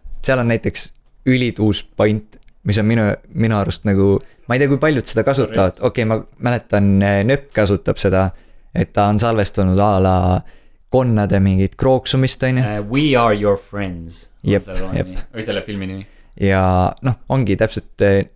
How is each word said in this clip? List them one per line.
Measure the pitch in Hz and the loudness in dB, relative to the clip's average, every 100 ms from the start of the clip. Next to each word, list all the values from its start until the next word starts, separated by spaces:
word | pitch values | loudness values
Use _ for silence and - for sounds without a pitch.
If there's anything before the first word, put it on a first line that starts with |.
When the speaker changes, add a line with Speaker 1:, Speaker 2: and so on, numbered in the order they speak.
| - - | -12 -8
Speaker 1:
seal | - 131 | -2 0
on | 117 | 0
näiteks | 117 - - - - _ _ - | 0 -2 -6 -10 -14 _ _ 0
ülituus | 127 123 - 107 98 - - | 0 0 0 0 0 -4 0
point, | 107 104 - - - _ | 0 0 -6 -20 -20 _
mis | - 101 | -2 0
on | 107 | 2
minu, | 117 104 - - | 2 2 -2 -6
minu | - 113 107 | -2 0 0
arust | 92 - | -2 -4
nagu, | 107 98 98 98 - _ | -2 2 2 2 -2 _
ma | - | -4
ei | 123 | 0
tea, | 143 | 2
kui | 139 | 2
paljud | 156 143 - | 0 0 -2
seda | 113 110 | -2 0
kasutavad. | 135 117 110 95 - | 0 0 0 0 0
Speaker 2:
Sorry. | 120 | -4
Speaker 1:
Okei, | - 110 | -2 -2
ma | 110 - - | -2 -6 -8
mäletan, | 123 120 - 104 101 98 | -4 -4 -2 0 2 4
eh, | 98 101 | 2 2
Nööp | 104 139 - | 2 0 -2
kasutab | - 101 98 - - | -2 0 0 0 -2
seda, | 101 92 95 - - - - | 0 2 0 -4 -20 -20 -10
et | - - | -4 -2
ta | - 101 | 0 2
on | 104 | 2
salvestanud | 117 113 101 - 95 92 | 0 0 -2 0 0 2
a | 104 98 | 2 2
la | 95 92 92 92 - - - _ _ | 2 2 2 0 -2 -18 -20 _ _
konnade | 127 127 107 101 98 | 0 2 2 2 2
mingit | 98 95 95 - | 2 2 0 0
krooksumist, | 131 131 - 131 131 - | 0 2 0 0 0 -2
on | 127 127 | -2 0
ju. | |
Speaker 2:
Eh, | 123 104 | -2 -4
We | 104 131 151 | -4 0 2
Are | 127 117 | 2 2
Your | 104 104 98 | 0 0 -2
Friends | - 101 98 87 82 87 - - | -4 -8 -8 -8 -14 -18 -20 -10
on | - | -2
Speaker 1:
Jep, | 98 | -2
Speaker 2:
selle | 98 92 | -2 -6
loo | 92 | -4
Speaker 1:
jep. | - 92 | -4 -6
Speaker 2:
nimi, | 90 - | -6 -10
või | 113 | -10
selle | 110 98 | -8 -8
filmi | 95 101 95 | -8 -10 -8
nimi. | 95 95 - - - | -10 -14 -20 -20 -4
Speaker 1:
Ja | 98 95 92 90 92 - | 0 2 2 2 0 -2
noh, | 135 117 - | -4 -4 -2
ongi | 135 107 95 | -2 0 0
täpselt, | 110 - - - | -2 -4 -10 -2
eh, | 101 98 92 | 2 2 -2